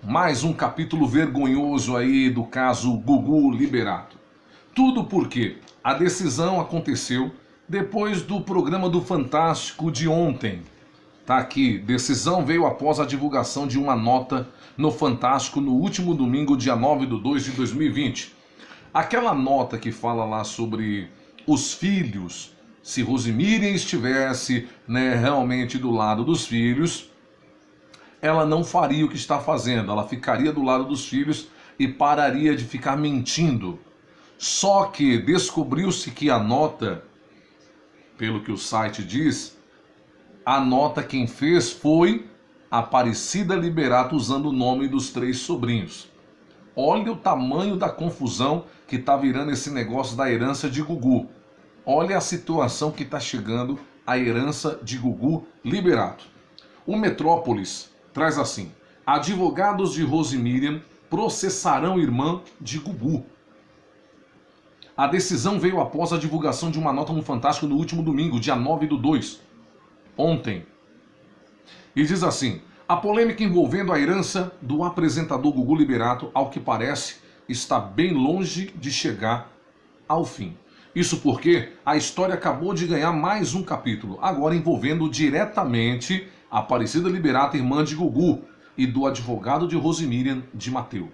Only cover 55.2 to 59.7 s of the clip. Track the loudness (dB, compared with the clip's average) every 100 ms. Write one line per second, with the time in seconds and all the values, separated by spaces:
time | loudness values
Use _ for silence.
55.2 | 0 0 -4 _ -4 0 2 2 0 -6
56.2 | -20 -20 _ -20 -20 -14 -4 0 0 0
57.2 | 2 2 2 -2 -4 -10 -16 _ _ -2
58.2 | 0 0 -2 -4 -12 -16 _ _ 0 0
59.2 | 0 0 0 2 0